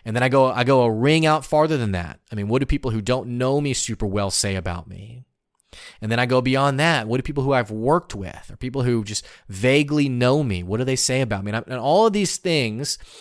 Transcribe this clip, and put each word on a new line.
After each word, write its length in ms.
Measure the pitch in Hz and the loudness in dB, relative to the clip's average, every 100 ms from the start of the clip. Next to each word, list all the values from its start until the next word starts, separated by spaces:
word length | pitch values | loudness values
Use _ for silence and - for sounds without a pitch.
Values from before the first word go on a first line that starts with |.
And 120 | 113 120 | -4 0
then 80 | |
I 60 | 127 | 2
go, 180 | 135 131 | 4 4
I 120 | 123 | 2
go 180 | 123 131 | 2 4
a 100 | 120 | 4
ring 340 | 110 139 160 156 | 2 2 4 4
out 200 | 156 - | 2 2
farther 320 | 151 156 147 | 2 2 0
than 140 | 110 | -2
that. 280 | 92 85 - - | -4 -6 -14 -10
I 40 | 107 | -6
mean, 120 | 101 | -2
what 120 | 127 | 0
do 60 | 135 | 0
people 240 | 139 127 | -2 -2
who 120 | 113 | -4
don't 360 | 101 127 113 123 | -2 -2 -2 -2
know 240 | 127 143 | 0 0
me 140 | 143 123 | 0 -2
super 320 | - 110 104 | -4 -4 -2
well 240 | 101 98 | -2 -2
say 240 | - 101 95 | -2 -2 -2
about 320 | 90 87 87 | -4 -8 -10
me? 380 | 92 104 123 - _ _ _ _ - - - | -16 -16 -18 -20 _ _ _ _ -20 -20 -10
And 100 | 107 | -2
then 80 | 117 | 0
I 60 | 123 | 2
go 160 | 127 | 2
beyond 380 | 127 135 139 131 | 2 2 2 2
that. 280 | 165 147 110 | 2 2 0
What 100 | 127 | -2
do 60 | |
people 200 | 143 139 | -2 -2
who 100 | 135 | 0
I've 180 | 131 110 | 0 0
worked 440 | 110 120 170 - - | -2 0 0 0 -10
with 340 | 190 - - | -10 -14 -18
or 80 | - | -12
people 260 | 127 135 | -6 -2
who 200 | 123 117 | 0 0
just 220 | 101 107 - - - | -2 -8 -10 -20 -14
vaguely 600 | 95 127 143 143 151 139 | -2 2 4 2 0 0
know 320 | 123 123 147 | 2 2 2
me, 220 | 131 90 | 0 -2
what 140 | 90 110 | -4 -2
do 80 | 127 | -2
they 100 | 127 | 0
say 260 | - 131 | 0 0
about 220 | 120 101 | 0 -2
me? 80 | 101 | -4
And 60 | 110 | -6
I, 60 | - | -6
and 80 | 127 | -4
all 280 | 131 180 226 | 2 4 4
of 60 | |
these 240 | 208 185 - | 2 -2 -2
things 600 | 185 156 117 110 147 - - - | -2 0 -2 -4 -6 -8 -12 -20